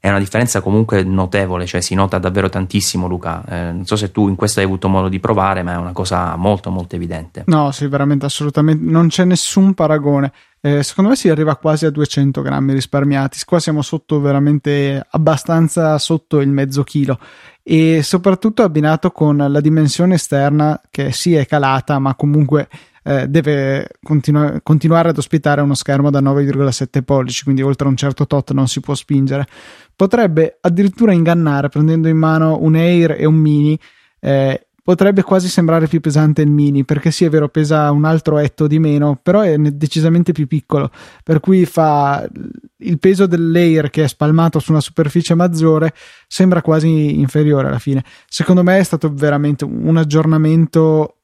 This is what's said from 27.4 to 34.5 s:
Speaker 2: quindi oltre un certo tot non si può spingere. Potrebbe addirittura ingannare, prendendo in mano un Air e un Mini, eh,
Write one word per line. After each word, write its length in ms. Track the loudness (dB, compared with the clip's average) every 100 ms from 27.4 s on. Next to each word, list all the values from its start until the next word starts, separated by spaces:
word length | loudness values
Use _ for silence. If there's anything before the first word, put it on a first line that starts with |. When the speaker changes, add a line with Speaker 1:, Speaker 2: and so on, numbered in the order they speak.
Speaker 2:
quindi 200 | -2 0
oltre 260 | 0 -2 -2
un 80 | 0
certo 300 | -2 -2 -2
tot 260 | -2 -2
non 160 | -2 -2
si 120 | -4
può 140 | -6
spingere. 520 | -8 -2 -2 0 -2 -6 -12 -20 -20 _
Potrebbe 640 | _ 0 2 2 2 0 0
addirittura 520 | -2 2 0 2 2
ingannare, 560 | 4 2 2 0 0 -2
prendendo 400 | 0 0 2 2
in 80 | 2
mano 420 | 2 2 0 0
un 140 | 2
Air 420 | 2 4 2 2 2
e 80 | 2
un 80 |
Mini, 440 | 4 4 2 2 -2 -6 _ _ _
eh, 480 | -2 0 0